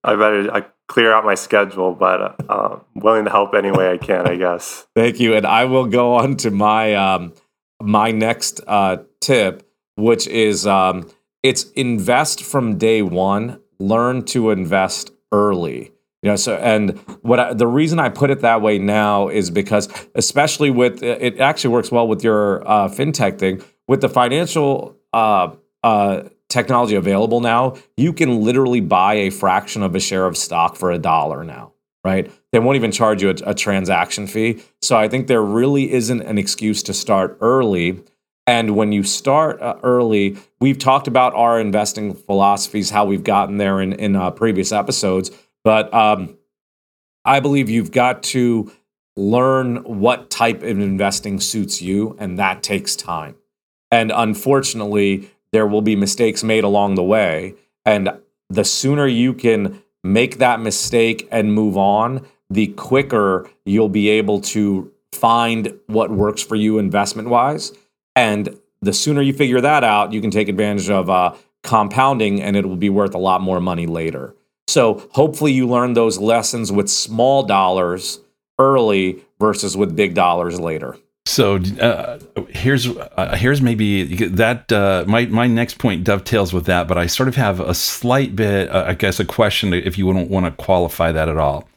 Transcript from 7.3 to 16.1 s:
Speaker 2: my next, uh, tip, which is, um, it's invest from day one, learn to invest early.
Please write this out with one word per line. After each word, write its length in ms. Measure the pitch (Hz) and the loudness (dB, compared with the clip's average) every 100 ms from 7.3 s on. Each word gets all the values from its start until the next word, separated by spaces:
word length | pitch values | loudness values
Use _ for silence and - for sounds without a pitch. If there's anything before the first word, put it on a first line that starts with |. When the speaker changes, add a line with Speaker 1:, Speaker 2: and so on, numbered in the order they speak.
| - _ _ _ _ | -16 _ _ _ _
Speaker 2:
my 280 | 104 104 113 | 0 2 2
next, 500 | 110 110 113 - - - | 0 0 -2 -6 -10 -2
uh, 320 | 104 95 92 - _ | 0 2 -2 -8 _
tip, 460 | - 127 98 85 _ _ _ - | 0 2 2 -4 _ _ _ 0
which 300 | 110 113 - | 2 2 0
is, 400 | 113 107 98 104 | 0 2 2 2
um, 420 | 98 92 92 85 _ _ _ | 2 2 -2 -10 _ _ _
it's 220 | 131 127 - | 0 0 -6
invest 680 | - 123 113 98 123 151 - | -4 -2 -2 0 0 0 -6
from 340 | - 143 117 95 | -4 -2 -2 0
day 240 | 110 110 | 2 2
one, 580 | 95 90 95 101 117 - _ _ | 0 0 0 -2 -4 -10 _ _
learn 460 | 98 110 123 127 123 | -2 0 0 -2 -4
to 240 | 127 110 | 0 0
invest 600 | 101 85 95 92 - - _ _ | 0 0 0 0 -4 -12 _ _
early. 580 | 104 104 92 85 62 - _ _ | 0 2 0 -4 -8 -14 _ _